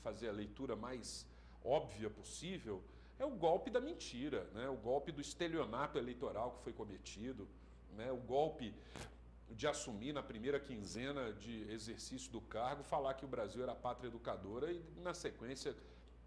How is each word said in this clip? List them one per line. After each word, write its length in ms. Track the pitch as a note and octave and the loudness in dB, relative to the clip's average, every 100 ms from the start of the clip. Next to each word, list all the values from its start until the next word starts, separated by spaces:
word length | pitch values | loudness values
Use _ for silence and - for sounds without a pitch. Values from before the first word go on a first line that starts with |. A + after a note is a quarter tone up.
fazer 260 | - G#2 A2+ | -4 -2 0
a 40 | |
leitura 440 | G#2 G#2 - C3 G#2+ | 0 -2 -2 0 0
mais 500 | A#2+ B2+ G#2+ - - - - - | 0 -4 -4 -6 -8 -14 -16 -4
óbvia 440 | G2+ D3+ C3+ G2+ G#2+ | 6 6 6 -2 -2
possível, 720 | G#2+ - - E3+ F3 A2 F#2+ - - - - | -2 -8 -6 -2 -2 -2 -4 -4 -14 -12 0
é 60 | |
o 60 | C#4+ | 0
golpe 400 | A#3 - - - | 6 8 8 6
da 100 | B3 | 2
mentira, 640 | C#4 E4+ - A#2+ D3 A#2 E2+ | 2 -2 -4 -2 2 2 0
né? 160 | G2+ C3 | -2 0
O 80 | B2+ | 0
golpe 340 | G#2+ C#3 C#3 | 4 4 4
do 120 | C#3+ | -4
estelionato 720 | C#3+ - E3+ E3 A#2+ A#2 D3 C3+ | -4 0 2 4 2 2 4 2
eleitoral 560 | A#2+ B2 B2+ F#2+ B2 | 2 0 0 2 0
que 100 | - | -2
foi 100 | - | -6
cometido, 760 | A#2 G#2+ F#2+ - G2 A#2+ B2 F2+ - - - - G#2 | -4 -6 -6 -8 -4 -4 -4 -6 -10 -16 -16 -12 -4
né? 160 | B2 | 0
O 60 | B2+ | 0
golpe 560 | A#2 C3 D#3 - A2+ - - - - - - - - | 4 6 6 4 -4 -6 -10 -8 -10 -10 -16 -16 -10
de 160 | A2+ D3 | 2 2
assumir 480 | C#3 - G#2 B2+ | 4 0 -2 0
na 80 | C#3+ | -2
primeira 360 | - A2 B2 C#3 | -2 -2 2 2
quinzena 720 | C#3 A#2 F#2+ A2 C3 C#3+ A#2+ | 2 -4 -4 -2 0 0 0
de 360 | G#2+ A2 A2+ G#2 | -2 -4 -4 -2
exercício 600 | A2 G#2+ G2 - B2+ - | -4 -4 -6 -4 -6 -4
do 80 | A2+ | -6
cargo, 420 | A2 A2 B2+ C#3+ | -2 0 2 0
falar 300 | C#3 D#3 C3+ | 2 4 4
que 120 | C3+ C#3 | 2 0
o 20 | |
Brasil 340 | B2 G#2 G#2+ | 0 0 2
era 100 | B2 | 0
a 40 | A#2 | 0
pátria 320 | B2 A#2+ B2 | -2 -2 -4
educadora 640 | A#2 C3 F#2+ F#2+ A#2 D#3 | -4 -2 -2 -2 0 0
e, 100 | F3 D#3+ D#3+ | 0 -4 -4
na 100 | F3+ | -2
sequência, 640 | D3 - - A#2 C#3 D3 A#2+ - - - - | 0 -2 -2 -6 -2 -2 -2 -8 -14 -16 -16